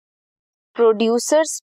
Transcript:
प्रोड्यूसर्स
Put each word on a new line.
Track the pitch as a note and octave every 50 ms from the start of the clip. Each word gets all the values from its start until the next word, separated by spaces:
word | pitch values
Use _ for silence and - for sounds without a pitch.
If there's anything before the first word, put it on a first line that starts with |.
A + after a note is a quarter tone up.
| _ _ _ _ _ _ _ _ _ _ _ _ _ _ _
प्रोड्यूसर्स | - A#3 A3 A3 G3+ A3+ A3 A#3 A#3+ - - D4+ D#4 D#4+ - - -